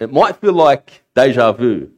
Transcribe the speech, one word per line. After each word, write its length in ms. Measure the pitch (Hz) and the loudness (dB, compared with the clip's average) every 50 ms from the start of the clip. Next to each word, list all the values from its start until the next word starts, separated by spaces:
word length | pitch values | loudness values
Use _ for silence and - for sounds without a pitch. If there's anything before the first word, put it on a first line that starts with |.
it 120 | 113 113 131 | -14 -4 0
might 240 | 147 214 202 180 | 0 0 0 -2
feel 160 | - - 202 180 | -4 -2 -2 0
like 500 | 170 156 147 139 - _ _ _ _ _ _ - | 2 2 2 2 0 _ _ _ _ _ _ -2
deja 360 | 123 131 139 117 123 117 110 | 0 0 2 2 0 0 0
vu, 420 | 104 107 123 120 104 82 67 - _ | 0 -2 -2 -4 -4 -4 -8 -14 _